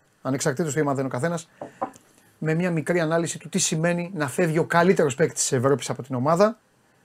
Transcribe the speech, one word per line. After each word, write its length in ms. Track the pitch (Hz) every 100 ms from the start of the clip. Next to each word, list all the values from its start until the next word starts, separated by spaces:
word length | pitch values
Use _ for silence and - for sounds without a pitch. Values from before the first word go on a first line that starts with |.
| _ _
ανεξαρτήτως 520 | 131 135 - 127 165
του 60 | 135
αίμα 140 | 147
δεν 120 | 135 135
είναι 80 |
ο 40 | 127
καθένας, 300 | 160 170 - _ - - - - _ _ _ _
με 140 | 156
μια 180 | 160 180
μικρή 280 | 170 139 175
ανάλυση 400 | 156 165 165 -
του 100 | 151
τι 100 | 190
σημαίνει 520 | - 160 165 175 175 175
να 120 | 147
φεύγει 300 | - 180 160
ο 80 | 151
καλύτερος 500 | 170 170 190 156 127
παίκτης 260 | 156 -
της 100 | -
Ευρώπης 380 | 135 127 139 -
από 140 | 123
την 120 | 120 131
ομάδα 420 | 131 170 208 226 _ _ _ _